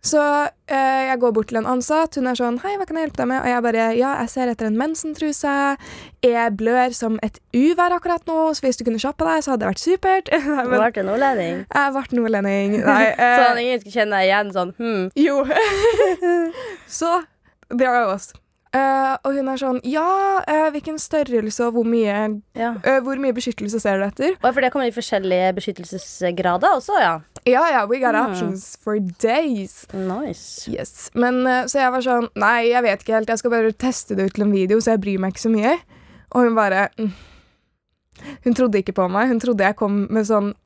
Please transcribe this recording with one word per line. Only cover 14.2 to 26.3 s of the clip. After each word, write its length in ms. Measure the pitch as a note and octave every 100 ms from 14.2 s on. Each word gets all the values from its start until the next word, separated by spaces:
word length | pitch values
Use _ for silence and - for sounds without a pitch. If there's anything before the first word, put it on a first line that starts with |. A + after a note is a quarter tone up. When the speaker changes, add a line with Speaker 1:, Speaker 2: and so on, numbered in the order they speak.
| F#3+
Speaker 2:
igjen 280 | G3 G#3 F#3+
sånn, 160 | F3+ F#3+
"Hmm." 340 | A#3 G#3+ F#3 A3+
Speaker 1:
Jo. 300 | D#4 C#4 C4+ D4+ A4 G4 G#4+ A4 G4 F4+
<laughs> 800 | F4+ F4 E4 F#4 B4+ F#4 - -
Så, 220 | E4 F4 E4 _ _ _ _
there 240 | A#3+ B3+
I 120 | A#3+ A3+
was. 220 | F#3+ - - _ _ _
Eh, 420 | B3+ C4+ C4+ C4+ C4+ C4+
og 80 | C#4
hun 140 | C4
er 60 | C4
sånn, 220 | C4+ B3+
"Ja, 580 | B3 D4+ E4 F#4+ G4 G4 -
eh, 220 | D4+ D#4
hvilken 240 | D4 D#4+ D#4
størrelse 680 | - D#4+ C#4+ A#3+ G#3+ G#3+ A#3+
og 60 | A#3+
hvor 100 | A3+
mye, 560 | A#3 G#3+ G3+ G#3+ G#3 - -
Speaker 2:
Ja. 180 | A#3 A3
Speaker 1:
eh, 180 | F3+ C4+
hvor 160 | B3+ C4+
mye 140 | C#4 A#3+
beskyttelse 460 | B3 A3+ G#3 A3
ser 160 | G#3 F#3+
du 60 | G3+
etter?" 300 | - D4 F#4
Speaker 2:
Og 120 | B3
for 80 | B3+
det 100 | B3+
kommer 160 | C#4+ B3+
i 80 | A3+
forskjellige 580 | A3 G3+ F#3+ F3+ F#3 F#3+
beskyttelsesgrader 1200 | F#3+ G3 F3 F#3 - - F3+